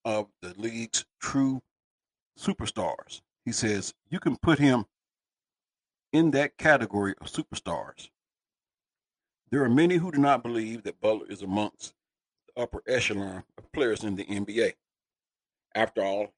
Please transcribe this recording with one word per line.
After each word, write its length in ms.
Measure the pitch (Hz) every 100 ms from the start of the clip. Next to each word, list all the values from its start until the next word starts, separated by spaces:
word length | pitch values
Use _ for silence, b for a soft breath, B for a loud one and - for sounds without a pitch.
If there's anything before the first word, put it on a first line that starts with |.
of 240 | 113 107 104 _
the 140 | 90 90
league's 480 | 113 113 113 - - _
true 420 | - 143 135 135 - _ _ _ _ _ _ -
superstars. 840 | - 196 104 - 87 62 - - _ _
He 80 | -
says, 420 | 110 110 104 - - -
"You 120 | 170
can 160 | 160 -
put 220 | - 143
him 260 | 143 127 101 _ _ _ _ _ _ _ _ _ _ _ _
in 180 | 151 165
that 260 | 139 143 -
category 580 | 160 139 110 104 98 95
of 60 | -
superstars. 840 | - 156 - - 82 71 - - _ _ _ _ _ _ _ _ _ _ _ _ _ -
There 140 | 135
are 40 | 131
many 280 | 127 175 180
who 160 | 180
do 60 | 147
not 240 | 143 131
believe 420 | 120 117 110 113
that 160 | 101 -
Butler 260 | 107 110 -
is 140 | 95
amongst 520 | 95 101 107 - - _ _ _ _ _ _
the 160 | -
upper 200 | 120 - -
echelon 580 | 123 - 101 98 92 - -
of 140 | -
players 320 | 151 127 107
in 100 | 107
the 140 | 95 95
N 160 | 101
B 180 | 101 107
A. 120 | 104 - _ _ _ _ _ _ _ _ _
After 280 | 107 113 -
all, 300 | 98 98 104